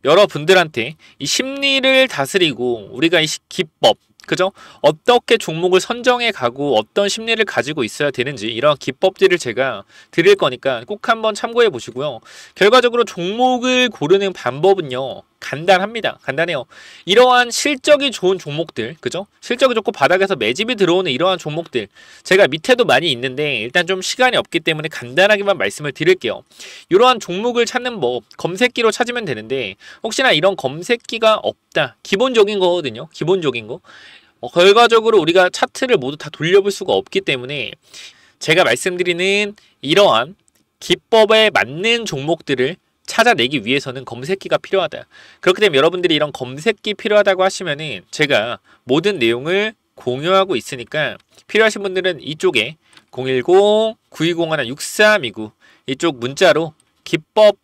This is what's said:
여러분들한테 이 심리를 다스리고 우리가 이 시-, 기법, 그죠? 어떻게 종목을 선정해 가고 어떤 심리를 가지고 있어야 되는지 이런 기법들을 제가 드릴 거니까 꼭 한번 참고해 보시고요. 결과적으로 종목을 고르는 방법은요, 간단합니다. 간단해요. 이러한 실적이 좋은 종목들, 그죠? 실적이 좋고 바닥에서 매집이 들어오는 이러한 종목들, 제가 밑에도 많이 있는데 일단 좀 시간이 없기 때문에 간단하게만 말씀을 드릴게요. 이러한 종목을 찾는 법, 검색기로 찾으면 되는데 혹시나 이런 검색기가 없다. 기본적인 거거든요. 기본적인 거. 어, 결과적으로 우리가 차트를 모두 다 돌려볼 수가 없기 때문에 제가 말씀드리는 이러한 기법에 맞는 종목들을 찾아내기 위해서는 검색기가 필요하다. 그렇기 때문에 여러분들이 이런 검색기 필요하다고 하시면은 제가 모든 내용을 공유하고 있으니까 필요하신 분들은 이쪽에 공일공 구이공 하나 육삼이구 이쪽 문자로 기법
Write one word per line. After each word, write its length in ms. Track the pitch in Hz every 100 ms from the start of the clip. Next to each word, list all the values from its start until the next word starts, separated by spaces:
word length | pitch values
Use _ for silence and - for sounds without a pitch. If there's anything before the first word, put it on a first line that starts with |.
여러분들한테 920 | 135 170 202 151 156 190 165 139 113 160 _ _
이 60 | 190
심리를 840 | - 254 277 277 269 262 262 262
다스리고 800 | - 139 196 170 123 123 117 98
우리가 300 | 113 165 165
이 80 | 156
시-, 100 | - _
기법, 500 | - 175 _ - 101 _ _ -
그죠? 260 | 170 185 _ - -
어떻게 560 | 147 156 - 240 - 226
종목을 440 | - 160 180 185
선정해 500 | 175 240 240 247 233
가고 480 | 202 123 127 143 113
어떤 300 | 107 - 202
심리를 360 | 208 226 226
가지고 380 | 220 - 120 156
있어야 300 | 113 - 147
되는지 340 | 131 123 139 104
이런 300 | 113 143 143
기법들을 640 | - - 190 190 190 175
제가 440 | 123 110 135 104 - - _
드릴 240 | - 170 202
거니까 480 | 151 123 135 123 -
꼭 220 | 208 -
한번 260 | 226 220
참고해 340 | 208 233 233 233
보시고요. 500 | 131 117 120 147 117 _ - -
결과적으로 500 | - 196 254 240 233
종목을 840 | 233 - 175 220 254 254 254 254 247
고르는 440 | - 147 196 196
방법은요, 920 | 175 123 135 180 196 151 127 135 117 _ _
간단합니다. 800 | - 131 170 185 202 233 170 -
간단해요. 440 | - 135 170 156 117 - - - -
이러한 440 | 202 254 247 240
실적이 600 | - 285 285 - 294 277
좋은 260 | 208 185 190
종목들, 580 | 156 143 165 - 113 160
그죠? 260 | - 165 202 _
실적이 340 | - 240 262
좋고 160 | 226 208
바닥에서 460 | 208 139 180 190 175
매집이 400 | 107 127 220 240
들어오는 340 | 180 180 180
이러한 280 | 127 175 180
종목들, 500 | 165 151 170 127 101 _ - -
제가 240 | - 185 175
밑에도 380 | 156 - 247
많이 260 | 214 131 170
있는데 460 | 123 131 127 151 127
일단 320 | 110 175 170
좀 120 | 190
시간이 360 | 185 - 254 226
없기 240 | - 175
때문에 280 | 160 156 156
간단하게만 680 | - 120 135 196 208 202 185
말씀을 320 | 98 - 147
드릴게요. 540 | - 156 185 117 95 _ _ - - -
이러한 300 | 185 247 247
종목을 480 | - 180 233 240 226
찾는 320 | 247 247 226
법, 240 | 127 123 _ -
검색기로 560 | 165 185 247 - 226
찾으면 320 | - 240 240
되는데 500 | 202 110 110 135 107 98 - -
혹시나 260 | 226 220 262
이런 240 | 165 180
검색기가 840 | 196 127 147 175 233 - 226 220 208
없다. 540 | - - _ 170 135 _
기본적인 560 | - 196 262 233 202 208
거거든요. 480 | 180 175 143 110 156
기본적인 540 | - 160 190 156 120 107
거. 140 | 147 _ - - - _ _
어, 80 | 123
결과적으로 720 | 170 185 202 240 226 220 220
우리가 300 | 156 175 180
차트를 480 | - 254 - 262 220
모두 180 | 127 151
다 140 | -
돌려볼 400 | - 156 196 196
수가 220 | 196 190
없기 260 | 101 196 190
때문에 520 | 190 139 123 143 113 - _ - - _ _ _
제가 260 | - 160
말씀드리는 880 | 160 123 190 180 180 175 185 202 208 208 _ _
이러한 520 | 131 165 202 113 135 190 _ _ _ _
기법에 680 | - 190 _ 226 214 220 214
맞는 560 | 135 104 147 214 233 220
종목들을 720 | 147 143 165 - 135 127 - _ _
찾아내기 640 | - - 226 202 123 147 104
위해서는 380 | 139 - 87
검색기가 540 | 127 117 135 196 175 147
필요하다. 480 | - 190 160 - - - - _
그렇기 200 | - 180
때문에 160 | 208 139
여러분들이 380 | 151 180 175
이런 180 | 151 151
검색기 640 | - 123 131 190 220 -
필요하다고 480 | 202 226 208 202 185
하시면은 580 | 185 - 180 143 151 101 -
제가 500 | - 151 127 113 113 _ _
모든 340 | - 139 180 190
내용을 560 | 117 120 143 190 214 220 _
공유하고 600 | _ - 127 156 190 190 139
있으니까 600 | - 131 113 151 139 95 _ _ _
필요하신 340 | 208 220 208
분들은 400 | 196 185 185 160
이쪽에 540 | - 156 185 139 110 160 _ _ _
공일공 840 | - 131 131 123 185 202 214 220 - _
구이공 440 | - 160 165 165
하나 140 | 156 117
육삼이구 840 | 135 - - 214 214 127 101 107 _ _ _ -
이쪽 320 | 135 170 131
문자로 540 | 120 139 185 151 165 - _ _
기법 520 | - 156 _ - 214 202